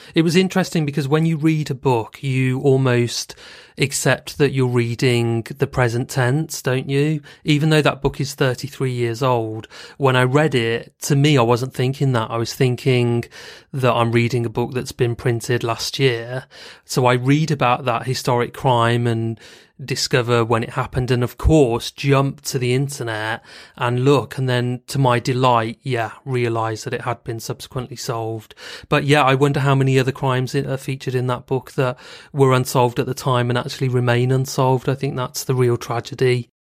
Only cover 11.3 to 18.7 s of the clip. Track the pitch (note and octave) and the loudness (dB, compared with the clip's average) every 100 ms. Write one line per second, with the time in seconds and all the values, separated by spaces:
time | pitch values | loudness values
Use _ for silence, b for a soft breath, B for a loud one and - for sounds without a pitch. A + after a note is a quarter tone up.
11.3 | C#3 A#2 A#2+ C3 - B2+ C3+ C#3 B2 A2 | 4 4 2 0 -2 -2 0 0 0 -2
12.3 | A#2 A#2 - C3 A#2+ C#3 B2 A#2+ A#2+ - | -4 -6 0 0 2 0 2 2 0 -4
13.3 | B B B B C#3 B2 A#2 A#2 A#2 A#2 | B B B B -2 0 2 2 2 2
14.3 | B2 A2+ G#2+ A#2+ B2+ B2 - A#2+ A2+ C3 | 0 -4 -4 -4 -6 -8 -2 -2 -2 -2
15.3 | A#2 - A#2 A#2+ A2+ - - C3+ A#2 A#2 | -4 -2 -2 -2 -4 -6 0 0 0 -6
16.3 | C3 - B B B _ - B2 B2+ B2+ | -10 -12 B B B _ 0 2 2 2
17.3 | D3+ D#3 C#3+ B2 B2 C3 A#2 B2 B2 - | 2 2 0 0 0 -2 -4 -4 -4 0
18.3 | A#2+ A#2+ - C#3 | 0 -2 -2 0